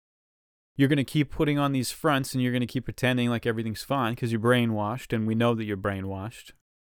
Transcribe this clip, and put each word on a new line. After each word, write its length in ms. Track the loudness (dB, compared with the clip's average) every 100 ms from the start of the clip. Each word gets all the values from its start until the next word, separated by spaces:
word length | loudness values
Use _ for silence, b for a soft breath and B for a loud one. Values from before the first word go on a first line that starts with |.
| _ _ _ _ _ _ _ 2
You're 140 | 4
gonna 160 | 4 2
keep 240 | 0 0
putting 300 | 0 0 2
on 120 | 2
these 200 | 0 -2
fronts 420 | -2 0 0 0
and 80 | 0
you're 100 | 0
gonna 140 | 0 -2
keep 200 | -4 -6
pretending 440 | -2 0 2 2
like 160 | 0 0
everything's 380 | -2 -2 -6
fine 320 | -4 -2 0 -2
'cause 160 | -2
you're 100 | 0
brainwashed 720 | 4 4 4 0 -2 -4 -4
and 140 | -2 0
we 80 | 2
know 180 | 2 2
that 100 | -2
you're 120 | -2
brainwashed." 760 | -2 -2 -4 -6 -8 -12 -20 -20 _ _